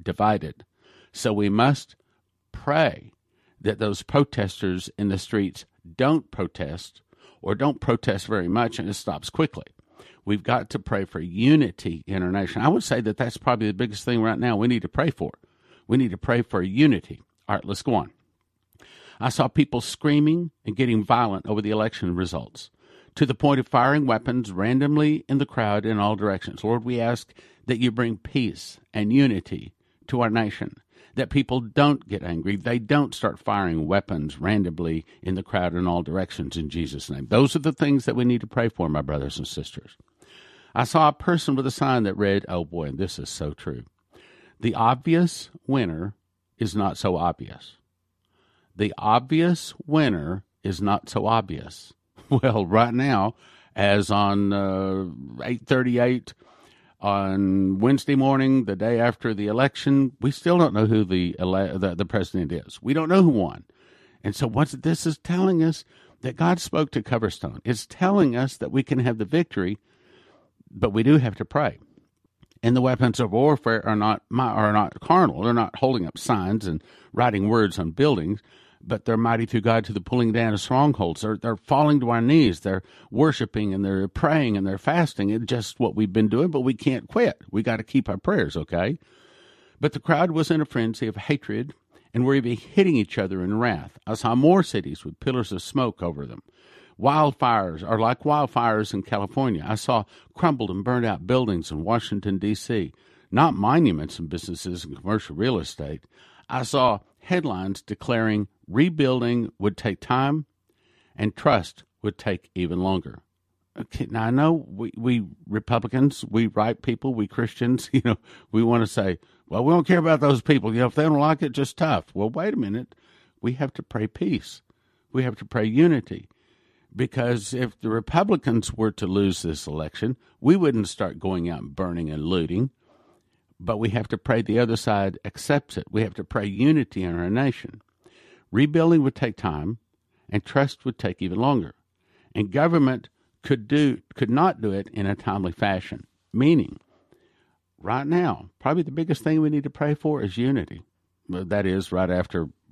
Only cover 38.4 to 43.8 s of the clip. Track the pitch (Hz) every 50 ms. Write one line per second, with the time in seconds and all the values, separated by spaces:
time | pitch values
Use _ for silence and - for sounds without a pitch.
38.4 | - 110 - - 117 117 - - 90 80 76 76 69 67 76 71 67 71 - -
39.4 | 76 - - - 69 - - - - - - _ _ _ _ _ _ _ - -
40.4 | - - - - _ _ _ - 123 117 - 165 156 151 151 - - - 175 165
41.4 | - - 139 131 135 131 - - 151 135 131 123 110 101 92 - 104 101 98 98
42.4 | - - 90 90 85 73 82 85 80 71 65 71 95 95 - - 69 - - -
43.4 | 80 76 76 - - - 71 60